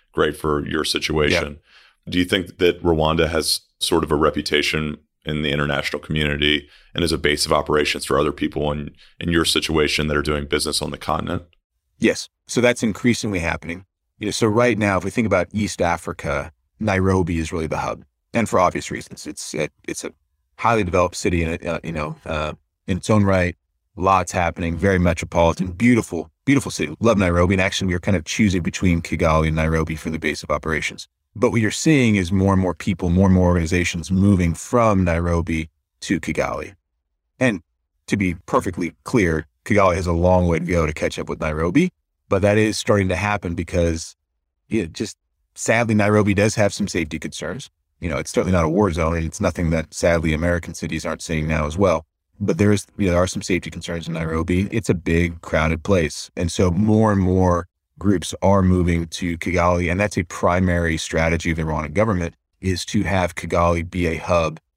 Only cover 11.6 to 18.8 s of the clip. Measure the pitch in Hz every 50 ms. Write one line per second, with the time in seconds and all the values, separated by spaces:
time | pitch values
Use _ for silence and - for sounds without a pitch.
11.6 | _ _ _ _ _ _ _ _ - 101 - - - - _ _ _ - - 123
12.6 | 117 120 120 - 123 113 95 - - 123 110 - - 110 98 87 82 82 80 76
13.6 | - 78 85 92 95 _ _ _ _ _ _ _ 107 101 90 - 120 110 104 117
14.6 | 123 123 110 95 107 104 95 90 87 98 - 127 113 101 98 90 87 - - 104
15.6 | 104 92 - - 90 85 85 - - 92 82 - - 80 71 73 73 82 - _
16.6 | _ _ _ _ 110 107 95 95 92 95 95 95 90 82 87 82 80 80 90 82
17.6 | 80 78 - - - 58 55 - - _ _ _ _ _ - 117 110 - - 95
18.6 | 90 85 - -